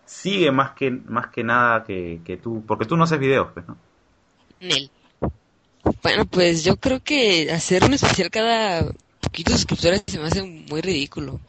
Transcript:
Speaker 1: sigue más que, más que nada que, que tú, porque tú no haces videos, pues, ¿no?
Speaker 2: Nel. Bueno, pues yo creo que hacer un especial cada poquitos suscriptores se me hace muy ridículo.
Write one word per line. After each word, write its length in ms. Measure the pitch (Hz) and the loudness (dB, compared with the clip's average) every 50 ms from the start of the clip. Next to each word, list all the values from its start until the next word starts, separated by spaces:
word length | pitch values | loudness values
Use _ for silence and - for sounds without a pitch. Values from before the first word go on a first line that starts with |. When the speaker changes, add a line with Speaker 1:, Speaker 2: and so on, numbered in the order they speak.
| _ | _
Speaker 1:
sigue 440 | - - - - 180 202 196 170 143 | -20 -16 -8 -4 -2 0 2 2 4
más 200 | 131 131 135 127 - | 4 2 0 0 -2
que, 180 | - - 131 | -4 -4 -4
más 360 | 123 127 - - 107 117 120 - | -4 -4 -8 -6 -4 -4 -4 -4
que 160 | - - 113 | -4 -4 -2
nada 400 | 113 117 123 120 120 117 110 110 | 0 2 2 4 4 2 2 0
que, 360 | - 98 92 87 85 85 82 82 | -4 -6 -6 -6 -6 -8 -10 -10
que 140 | - 92 90 | -10 -10 -10
tú, 260 | - 117 113 110 107 | -8 -8 -8 -6 -6
porque 200 | 107 110 107 110 | -8 -6 -6 -4
tú 100 | 110 170 | -2 0
no 80 | 165 165 | 2 2
haces 140 | 165 165 147 | 2 2 2
videos, 300 | 135 131 135 123 90 - - | 2 2 2 2 2 -2 -4
pues, 140 | 85 - - | -12 -16 -16
¿no? 80 | - - _ _ _ _ _ _ _ _ _ _ _ _ _ _ _ _ | -18 -20 _ _ _ _ _ _ _ _ _ _ _ _ _ _ _ _
Speaker 2:
Nel. 300 | 185 180 160 135 139 135 _ _ _ _ _ _ - - - - _ _ _ _ _ _ _ _ - - - - - | -6 -4 -2 -2 -4 -6 _ _ _ _ _ _ -6 -6 -6 -8 _ _ _ _ _ _ _ _ -4 -4 -2 -2 0
Bueno, 220 | 170 - 202 214 | 0 0 2 0
pues 400 | 175 - 180 180 175 170 160 151 | 0 2 4 4 4 4 2 2
yo 120 | 175 202 | 0 0
creo 240 | - - 262 262 262 - | 2 0 0 -2 -2 -2
que 480 | - 302 285 247 208 185 165 156 139 151 | -2 0 2 2 4 2 2 2 0 -2
hacer 320 | 170 - - 185 185 214 | -2 0 2 4 4 6
un 100 | - 269 | 4 4
especial 360 | 269 - - - - 180 170 | 4 2 2 2 0 -2 -2
cada 560 | - 220 220 233 233 226 220 208 180 165 156 151 - - _ _ _ _ | -2 0 0 2 2 2 2 0 0 0 -2 -2 -6 -10 _ _ _ _
poquitos 340 | - - - - 170 - 123 | -10 -8 -8 -4 0 0 2
suscriptores 500 | 117 - - - - - 165 180 202 - | 2 2 0 -2 2 2 2 2 2 0
se 120 | - - 160 | -4 -6 -6
me 80 | 151 | -4
hace 160 | 160 170 196 190 | -2 -2 -4 -4
muy 380 | 185 170 156 123 135 147 156 | -6 -10 -16 -12 -8 -6 -4
ridículo. 600 | 165 185 185 143 139 139 - - 147 135 135 - - | -2 -2 -2 -2 -4 -4 -6 -10 -10 -10 -10 -12 -14